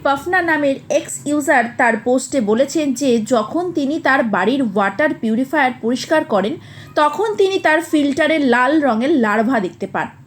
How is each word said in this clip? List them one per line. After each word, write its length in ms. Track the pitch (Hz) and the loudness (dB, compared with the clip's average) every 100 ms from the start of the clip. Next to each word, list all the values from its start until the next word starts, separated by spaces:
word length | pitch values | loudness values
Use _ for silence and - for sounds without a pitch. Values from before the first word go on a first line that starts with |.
বাফনা 400 | 294 277 339 370 | -2 -2 -2 -2
নামের 340 | 339 302 285 269 - | 0 0 0 -2 -2
এক্স 300 | 294 330 - 285 | -2 -2 -8 -4
ইউজার 380 | 294 285 269 233 - | -2 2 2 0 0
তার 200 | 240 226 | 0 0
পোস্টে 440 | 247 254 - 285 | 0 0 0 -2
বলেছেন 540 | 202 220 277 330 294 | 0 2 0 0 -2
যে 240 | 247 277 233 | 0 2 2
যখন 540 | 214 247 214 320 359 | 2 0 0 -4 -4
তিনি 280 | 320 269 311 | -2 -2 -2
তার 220 | 294 269 | 0 0
বাড়ির 400 | 240 196 190 277 | 0 0 0 0
ওয়াটার 520 | 240 190 196 196 302 | 0 0 0 0 -2
পিউরিফায়ার 560 | 311 226 220 262 311 254 - | -2 -2 -2 0 0 0 -2
পরিষ্কার 420 | 220 247 - 311 | -4 -4 0 0
করেন, 320 | - 208 202 359 - - - | 2 0 0 -4 -12 -20 -8
তখন 400 | - 302 294 440 | 0 0 0 -2
তিনি 240 | 403 381 392 | 0 0 2
তার 220 | 330 311 | 2 0
ফিল্টারে 580 | 330 311 285 277 302 320 | 0 0 0 0 0 2
লাল 420 | 269 240 254 311 | 2 2 2 2
রঙের 300 | 277 220 269 | 2 0 2
লার্ভা 500 | 320 220 214 220 254 | 2 2 2 0 0
দেখতে 260 | 180 - 196 | -2 -6 -8
পান। 220 | 180 151 - | -6 -6 -10